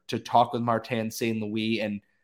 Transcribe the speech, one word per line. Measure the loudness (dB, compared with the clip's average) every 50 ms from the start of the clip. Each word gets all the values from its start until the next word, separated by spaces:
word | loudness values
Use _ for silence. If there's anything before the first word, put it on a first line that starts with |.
| _ -6
to | -6 -6
talk | -2 4 4 6 6 4 2
with | -2 0
Martin | 0 0 0 0 -2 -2 -2 -2 -4
Saint | -4 -2 -2 -2 -2 -2
Louis | -4 -4 -2 -2 0 0 0 0
and | 0 -2 -4 -6 -8 _ _ _